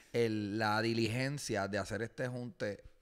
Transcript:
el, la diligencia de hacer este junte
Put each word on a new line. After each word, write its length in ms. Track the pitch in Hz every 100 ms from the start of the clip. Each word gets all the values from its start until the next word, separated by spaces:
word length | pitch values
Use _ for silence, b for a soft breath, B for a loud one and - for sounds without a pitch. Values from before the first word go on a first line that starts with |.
| B
el, 460 | 120 113 110 101 107
la 220 | 107 107
diligencia 840 | 113 113 110 123 135 143 - 104 98
de 100 | 101
hacer 240 | 92 104
este 260 | 113 - 127
junte 560 | 123 123 - 104 98 - -